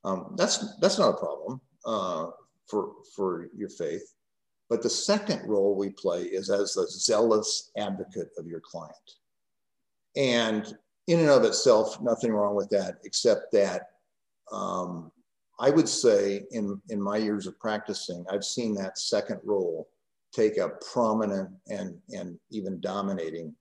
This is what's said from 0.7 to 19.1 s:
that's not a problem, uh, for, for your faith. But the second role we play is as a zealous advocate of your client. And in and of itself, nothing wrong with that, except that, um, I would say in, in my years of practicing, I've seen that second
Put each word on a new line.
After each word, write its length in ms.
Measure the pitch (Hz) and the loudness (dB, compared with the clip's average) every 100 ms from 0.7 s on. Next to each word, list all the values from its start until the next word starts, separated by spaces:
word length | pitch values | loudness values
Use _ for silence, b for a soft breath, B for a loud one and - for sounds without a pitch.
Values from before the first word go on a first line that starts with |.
| - | 0
that's 180 | 185 196 | 2 4
not 160 | 143 | 4
a 20 | - | 2
problem, 440 | 85 71 85 135 _ _ | -4 -6 -8 -10 _ _
uh, 420 | 117 107 92 82 85 - _ _ _ | -4 -4 -2 -4 -6 -10 _ _ _
for, 240 | 104 87 - - | -4 -4 -10 -20
for 340 | - 95 85 87 107 | -4 -4 -4 -8 -10
your 120 | 98 | -12
faith. 460 | - 80 82 - _ _ _ _ _ _ | -6 -6 -6 -10 _ _ _ _ _ _
But 140 | 120 | -2
the 80 | 117 | 0
second 580 | - - 208 214 - - | -2 0 0 0 -4 0
role 280 | 104 98 98 | 2 2 2
we 140 | 101 | -2
play 320 | 98 95 87 | -2 -4 -2
is 280 | 90 95 98 | -4 -6 -2
as 260 | 101 98 98 | 0 0 -2
a 100 | 87 | -2
zealous 840 | 90 - 107 117 107 104 - - - | -2 0 4 4 4 2 -4 -6 -6
advocate 540 | 104 98 92 101 82 - | -6 -6 -8 -8 -10 -10
of 100 | 82 | -12
your 140 | 82 | -12
client. 340 | - 98 78 - - - _ _ _ _ _ _ _ _ _ 135 | -12 -14 -14 -20 -20 -20 _ _ _ _ _ _ _ _ _ -2
And 600 | 135 117 113 107 104 - _ _ - | 2 2 2 -2 -4 -14 _ _ 2
in 140 | 170 | 4
and 80 | 156 | 8
of 160 | 135 | 8
itself, 560 | 113 - 135 110 110 - | 6 4 6 6 4 -2
nothing 320 | 117 113 120 | -2 0 0
wrong 240 | 107 104 104 | 2 2 2
with 120 | 101 | 2
that, 260 | 101 92 - | 0 0 -8
except 480 | 104 - 123 104 - | -6 0 4 2 4
that, 380 | 107 98 90 - _ _ _ _ _ - | 4 4 0 -8 _ _ _ _ _ -12
um, 600 | 107 95 92 90 85 80 _ _ _ _ - | -6 -4 -4 -4 -8 -12 _ _ _ _ 2
I 120 | 127 | 4
would 180 | 151 151 | 4 4
say 560 | - 123 104 101 98 - | 4 6 6 4 -2 -4
in, 300 | 120 101 98 - | -4 -4 -4 -6
in 100 | 107 | -4
my 160 | 101 107 | -2 0
years 300 | 110 104 92 | 0 -2 -4
of 120 | - | -8
practicing, 680 | 113 107 - 98 - 87 87 | -6 -4 -4 -8 -6 -10 -4
I've 140 | 98 | -4
seen 300 | - - 117 | -4 -4 -2
that 240 | 101 95 - | -2 -6 -6
second 420 | - | -2